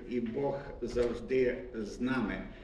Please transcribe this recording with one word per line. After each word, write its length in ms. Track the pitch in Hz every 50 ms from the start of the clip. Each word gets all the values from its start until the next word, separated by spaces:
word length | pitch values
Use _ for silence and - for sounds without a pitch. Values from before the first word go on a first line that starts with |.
| - -
і 120 | 127 120
Бог 380 | 113 110 113 139 143 139 139 139 - - - -
завжди 760 | 123 113 - 123 120 117 113 113 110 127 131 131 127 120 - - - - -
з 260 | 113 104 101 - -
нами. 420 | 123 131 131 123 107 92 92 92 92 - - -